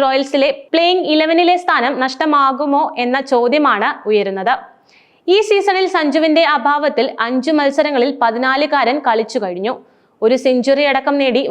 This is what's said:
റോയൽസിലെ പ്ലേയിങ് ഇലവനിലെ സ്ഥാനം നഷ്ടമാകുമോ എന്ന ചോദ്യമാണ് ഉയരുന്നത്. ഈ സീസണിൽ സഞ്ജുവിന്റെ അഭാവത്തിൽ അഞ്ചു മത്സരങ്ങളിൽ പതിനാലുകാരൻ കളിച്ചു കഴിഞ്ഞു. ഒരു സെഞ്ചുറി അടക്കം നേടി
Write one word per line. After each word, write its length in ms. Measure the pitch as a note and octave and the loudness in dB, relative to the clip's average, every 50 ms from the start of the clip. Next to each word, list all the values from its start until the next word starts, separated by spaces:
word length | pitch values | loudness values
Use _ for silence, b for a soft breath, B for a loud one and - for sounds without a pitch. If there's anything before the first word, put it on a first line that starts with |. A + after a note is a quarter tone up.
റോയൽസിലെ 460 | C#4 C4 C4 C#4 C#4 C#4 D4 C#4 C4+ D4 - - - - | 0 0 0 -2 -2 0 0 0 0 0 -2 -4 -8 -2
പ്ലേയിങ് 340 | - E4 E4+ F4 F#4 F#4 D4+ D4+ D4+ | 0 2 2 2 2 0 0 0 0
ഇലവനിലെ 420 | D#4 D#4 D#4 E4 E4+ F4+ F4 F4+ F4 F4 | 0 2 2 2 2 4 2 2 0 0
സ്ഥാനം 300 | F#4 D#4+ C4 A#3+ C4 C4+ A#3+ B3+ | 0 0 0 0 -2 -2 -2 -4
നഷ്ടമാകുമോ 800 | C4 C4 - - D4+ D4 C#4+ C4+ C4+ C4 B3+ D4+ C#4+ C#4 C#4+ - - - A#3 B3 | -4 -2 -2 -2 0 2 2 2 2 0 -2 -2 0 0 0 0 -2 -4 -4 -4
എന്ന 140 | B3 B3+ C#4 C4+ C4+ | -2 -2 -4 -2 0
ചോദ്യമാണ് 580 | C4 A#3+ A#3+ A#3+ C#4 D4+ D4 C4 A3 G3+ A3 C#4+ D4 - - G#3 | 0 2 2 2 2 2 2 2 2 2 0 -2 -4 -4 -4 0
ഉയരുന്നത്. 440 | G#3+ G#3 G3+ G3 G3 F#3+ F#3 A3+ C4 - - - - _ b b b b b b b b b E4+ F#4 | 0 0 0 -2 -4 -2 -2 -2 -2 -2 -4 -16 -20 _ b b b b b b b b b 2 2
ഈ 40 | G#4+ G#4+ | 2 2
സീസണിൽ 380 | G#4+ G#4 G4+ G4+ G4+ F#4 F#4+ F#4+ E4+ - | 2 0 2 2 0 0 0 0 0 0
സഞ്ജുവിന്റെ 480 | E4+ D4+ C#4+ B3+ D#4+ D#4 D#4+ D4+ E4 E4 C#4+ D4+ | -2 0 0 0 2 2 2 2 2 2 2 2
അഭാവത്തിൽ 500 | C#4 - C#4+ D4 D4 D4+ C#4+ D4 A#3 B3 - - - A3 | 0 0 0 0 0 -2 -2 0 0 -2 -2 -2 -4 -4
അഞ്ചു 260 | A#3 B3+ B3+ B3 D#4 D#4 | -2 -2 -2 -2 0 0
മത്സരങ്ങളിൽ 520 | D4 C#4+ C#4 C#4 D#4 D4 D4+ C#4+ B3+ B3+ C#4+ C#4+ - | 0 0 0 0 0 -2 0 0 0 0 0 0 0
പതിനാലുകാരൻ 760 | A#3+ A3+ A3 A#3+ C4 C4 C4 C#4 D4+ D4 D4 C#4 A#3+ A#3 C4+ D4+ - | -2 0 0 0 -2 0 0 0 0 0 0 0 0 0 -2 -2 0
കളിച്ചു 320 | B3+ A3 A3+ A3+ A3+ - B3 G#3 | 0 0 0 -2 -4 -4 -6 -6
കഴിഞ്ഞു. 300 | F#3 F3 F3+ G3 A#3 - - b b b b b b b b G#3+ | -6 -8 -6 -6 -6 -6 -8 b b b b b b b b 0
ഒരു 120 | A3+ C4 B3 C4 | 2 2 2 2
സെഞ്ചുറി 380 | C4 B3+ B3 A3+ C4+ C#4 C#4 D4 C#4 | 0 0 2 2 0 0 2 2 0
അടക്കം 240 | C4 C4+ C4 C#4+ C#4+ C#4+ | 0 0 0 0 0 0
നേടി 220 | C#4 C4 G#3+ C4 C4 - | 0 0 0 0 -2 0